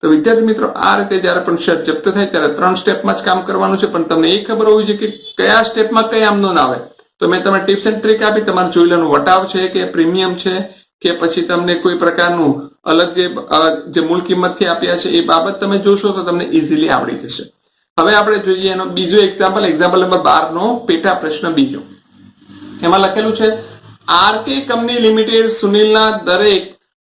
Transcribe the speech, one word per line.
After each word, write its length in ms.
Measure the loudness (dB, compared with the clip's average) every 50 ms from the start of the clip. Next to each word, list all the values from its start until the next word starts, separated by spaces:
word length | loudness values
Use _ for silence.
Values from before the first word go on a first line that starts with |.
તો 80 | 4 4
વિદ્યાર્થી 360 | 2 4 4 2 2 2 2
મિત્રો, 220 | 2 0 0 -2 -4
આ 300 | -4 -2 0 0 0 0
રીતે 220 | 0 -2 -2 -2
જ્યારે 200 | 0 0 -2 0
પણ 180 | -2 -2 -2 -2
શેર 260 | 0 0 -2 0 0
જપ્ત 260 | -4 -4 -2 -2 -2
થાય 160 | 0 0 -2
ત્યારે 220 | -2 -2 0 0 0
ત્રણ 280 | -2 0 0 0 0
સ્ટેપમાં 400 | 0 0 -2 -2 -2 -2 -2 -4
જ 80 | -2 0
કામ 180 | -2 -2 -2
કરવાનું 360 | -2 -4 -2 -2 0 0 0 0
છે, 80 | -2
પણ 180 | -2 -2 -2 -2
તમને 260 | -2 0 0 2 2
એ 140 | 0 0 -2
ખબર 220 | -4 -2 0 2
હોવી 180 | 4 4 4 4
જોઈએ 140 | 0 -2 -2
કે 100 | -4 -6 -6 -8 -16 -20 -6 -2
કયા 260 | 0 2 4 2 2
સ્ટેપમાં 460 | 0 0 -2 0 2 2 0 0 2
કઈ 140 | 0 2 2
આમ 160 | 2 2 2
નોંધ 180 | 0 2 2 2
આવે. 180 | 0 0 -2 -4 -8 -14 -18 _ -20 _ _ _
તો 80 | -2 0
મેં 160 | 0 0 0
તમને 160 | 0 0 0
ટિપ્સ 280 | 2 0 0 0 0 -2
and 120 | -2 0
ટ્રિક 240 | 2 0 2 2 2
આપી, 180 | 0 0 0
તમારે 280 | 0 0 0 0 0 0
જોઈ 160 | 2 2 4
લેવાનું 260 | 4 4 2 2 2
વટાવ 340 | 0 0 4 4 2 2 2
છે 220 | -2 -4 -2 -4 -2
કે 180 | -2 -2 -4
પ્રીમિયમ 500 | -2 0 0 0 0 0 0 -2 -2 -4
છે 240 | -4 -4 -4 -4 -4 -6 -8 -12 -20 _ _ _ _
કે 100 | -2 -2
પછી 300 | -2 0 -2 -2 -2 -2
તમને 340 | -2 -2 -2 -2 0 0 -2
કોઈ 220 | 0 0 -2 0 2
પ્રકારનું 760 | 0 0 2 2 0 0 2 2 2 0 0 -2 -6 -14 _ _ _
અલગ 300 | 0 2 2 2 0 0
જે, 220 | -2 -2 -2 -2
અ, 440 | -8 -6 -2 0 2 2 2 0 -2 -6 -4
જે 120 | -2 -2
મૂળ 180 | 0 0 0 -2
કિંમતથી 460 | 0 -2 -2 0 0 -2 0 -2 -2
આપ્યા 320 | -2 -2 -2 -2 -2 -2 -2
છે 120 | -2 0
એ 160 | 0 0 2
બાબત 360 | 2 2 0 0 -2 -4 -4
તમે 160 | -4 -2 -2 0
જોશો 320 | 2 2 2 2 2 -2
તો 140 | -2 -2 -2
તમને 200 | -2 -2 -2 -2
ઇઝીલી 460 | 0 0 0 0 2 0 0 0 0
આવડી 240 | 0 -2 -2 -4 -8
જશે. 300 | -8 -10 -12 -12 -12 -14 -16 _ _ _ _ _ _ _ _ _ -2
હવે 160 | 0 2 2
આપણે 220 | 2 2 2 0 0
જોઈએ 340 | 0 0 -2 0 0 -2
એનો 140 | -2 -2 -4
બીજો 320 | -4 -4 -4 -2 2 4 4
એક્ઝામ્પલ, 480 | 4 4 2 0 0 0 2 0 0
એક્ઝામ્પલ 380 | 0 0 2 2 2 2 2 2
નંબર 140 | 2 0 0
બાર 340 | 2 4 2 2 2 0
નો 240 | -2 -2 -2 -2 -2
પેટા 380 | -2 -2 -2 -2 0 0 0 -2
પ્રશ્ન 360 | -2 -4 -6 -6 -4 -4 -4
બીજો. 300 | 0 0 0 0 -2 -10 -12 -16 -20 _ _ _ _ _ -20 -20 _ _ -20 _ -20 -20 -20 -20 -14 -6 -2
એમાં 160 | 0 2 2
લખેલું 340 | 2 0 0 -2 -2 -2 -2
છે, 180 | 0 0 -2 -2 -2 -8 -16 -20 -20 _ -20 -20 _ _ 0
આર 300 | 0 2 2 2 0 -2
કે 240 | -4 -4 -6 -6
કંપની 320 | -4 -4 -4 -2 -2 -2 -2
લિમિટેડ 540 | 2 2 2 4 4 2 2 2 2 2 2
સુનિલના 640 | 0 -2 -2 0 2 4 4 4 4 4 2 2
દરેક 640 | 0 -2 -2 -2 0 2 2 2 2 2 -2 -6 -18 _ _ _ _ _